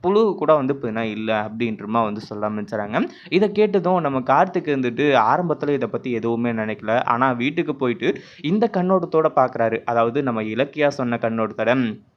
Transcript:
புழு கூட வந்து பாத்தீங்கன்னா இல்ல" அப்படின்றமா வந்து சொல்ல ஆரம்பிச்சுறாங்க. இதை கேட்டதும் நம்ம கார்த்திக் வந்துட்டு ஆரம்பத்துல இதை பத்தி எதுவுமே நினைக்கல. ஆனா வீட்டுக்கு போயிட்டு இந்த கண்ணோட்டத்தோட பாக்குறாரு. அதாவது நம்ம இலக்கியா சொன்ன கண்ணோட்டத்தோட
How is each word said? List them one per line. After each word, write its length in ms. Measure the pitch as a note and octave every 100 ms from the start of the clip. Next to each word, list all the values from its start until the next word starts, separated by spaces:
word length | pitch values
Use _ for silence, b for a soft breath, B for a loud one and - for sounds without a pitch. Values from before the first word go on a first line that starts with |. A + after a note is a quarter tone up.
புழு 340 | F3 G#3 A3 F3+
கூட 180 | D3+ D#3
வந்து 180 | C3
பாத்தீங்கன்னா 260 | C#3 B2 A2
இல்ல" 500 | A2+ G#2 A2 A2 G#2+
அப்படின்றமா 540 | A2 A#2 G#2 G2+ A#2
வந்து 180 | A2 G#2
சொல்ல 280 | - G#2 G#2+
ஆரம்பிச்சுறாங்க. 600 | G#2+ G#2 A2 G#2 A#2+ F4 B B
இதை 220 | E3+ G#3
கேட்டதும் 480 | G3+ G#3+ G#3 E3+ F#3
நம்ம 200 | D3+ C3+
கார்த்திக் 520 | B2+ C#3 F#3 F3 D3+
வந்துட்டு 400 | C#3 B2+ A2+ D3
ஆரம்பத்துல 560 | C3 A2 D3 F3 D3 D3
இதை 200 | C#3+ A#2+
பத்தி 220 | A2+ C3
எதுவுமே 400 | A#2 A2+ A#2 A#2+
நினைக்கல. 520 | A2+ G#2+ G#2+ G#2+ A#2
ஆனா 280 | - A#2+ C3
வீட்டுக்கு 440 | A#2+ B2+ E3 D3+ C#3
போயிட்டு 460 | B2+ A#2 - - B B
இந்த 280 | C#3+ G#3 A3+
கண்ணோட்டத்தோட 520 | G3+ F3+ F#3+ E3+ D#3+ D#3 D3+
பாக்குறாரு. 480 | B2+ B2 A2+ A2
அதாவது 400 | - A#2 A#2 B2+
நம்ம 180 | C#3 A2+
இலக்கியா 460 | A2 A2 C#3+ D3 D3
சொன்ன 300 | C#3 B2 A#2
கண்ணோட்டத்தோட 760 | A#2 A2+ A2 G#2+ A2 C3 A#2 G#2+ _